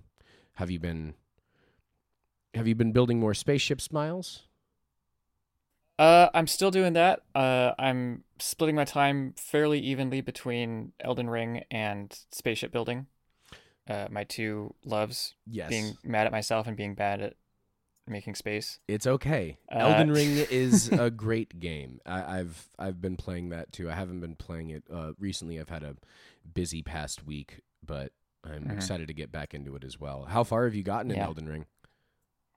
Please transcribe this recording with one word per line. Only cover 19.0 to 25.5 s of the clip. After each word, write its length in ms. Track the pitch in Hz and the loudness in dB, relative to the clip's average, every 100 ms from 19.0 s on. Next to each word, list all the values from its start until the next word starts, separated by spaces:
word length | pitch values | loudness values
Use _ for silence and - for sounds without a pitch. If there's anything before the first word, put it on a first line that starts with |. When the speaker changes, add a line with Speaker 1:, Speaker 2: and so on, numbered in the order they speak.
| 127 | 2
Speaker 1:
okay. 520 | 131 135 151 85 76 - | 0 2 -2 -2 -8 -8
Speaker 2:
Uh, 80 | - | 2
Speaker 1:
Elden 320 | - 107 151 | 6 6 6
Ring 200 | 147 147 143 | 6 4 4
Speaker 2:
<laughs> 140 | 151 | 2
Speaker 1:
is 380 | 127 127 117 117 | 2 6 4 6
a 200 | 139 120 | 4 2
great 500 | 117 107 113 110 85 | 0 -2 0 -2 -8
game. 400 | 85 78 67 64 - | -8 -6 -10 -14 -8
I, 320 | 90 78 92 | -6 -4 -4
I've, 280 | 87 82 - - | -6 -10 -20 -10
I've 220 | 95 90 | -8 -6
been 160 | 92 90 | -6 -6
playing 340 | - 90 87 | -8 -8 -8
that 200 | 85 82 | -10 -12
too. 180 | - 85 | -10 -8
I 40 | |
haven't 260 | 80 95 90 | -6 -6 -8
been 160 | 85 80 | -10 -12
playing 340 | - 82 80 | -12 -10 -10
it, 140 | 78 - | -12 -12
uh, 200 | 85 78 78 | -10 -10 -8
recently. 420 | 98 92 82 | -8 -8 -8